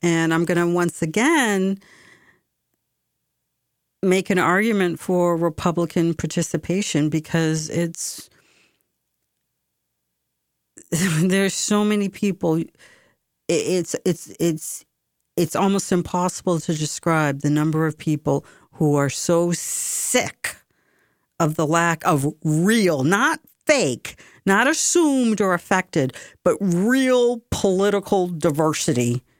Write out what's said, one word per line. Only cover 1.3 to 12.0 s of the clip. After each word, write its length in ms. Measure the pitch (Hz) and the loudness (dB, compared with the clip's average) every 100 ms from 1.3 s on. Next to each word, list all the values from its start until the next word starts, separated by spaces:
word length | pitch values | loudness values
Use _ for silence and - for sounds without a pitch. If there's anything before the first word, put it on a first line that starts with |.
| 320 233 196 190 196 - - - - _ _ _ _ _ _ _ _ _ _ _ _ _ _ _ _ _ - | 2 2 0 0 -4 -10 -20 -20 -20 _ _ _ _ _ _ _ _ _ _ _ _ _ _ _ _ _ -4
make 260 | 190 185 185 | 0 0 2
an 100 | 185 | 2
argument 600 | 160 190 226 202 180 - | 2 2 2 2 0 -2
for 380 | - 180 175 170 | -2 2 2 2
Republican 760 | 170 - 180 165 170 180 165 | -2 0 -2 0 -2 0 0
participation 960 | 160 156 175 165 156 - 185 - 151 151 | -2 -4 -4 -4 -6 -4 -4 -2 0 0
because 600 | 156 156 165 160 160 156 | -2 -2 0 0 -2 -4
it's, 580 | 170 170 - - - - _ _ _ _ _ _ _ _ _ _ _ _ _ _ _ _ _ _ _ _ _ _ _ _ - - | -4 -4 -6 -10 -12 -18 _ _ _ _ _ _ _ _ _ _ _ _ _ _ _ _ _ _ _ _ _ _ _ _ -20 -6
<laughs> 0 | |
there's 640 | 160 190 156 180 190 196 | -2 0 2 2 2 0
so 300 | - - 208 | -2 -2 0
many 240 | 208 208 | 2 0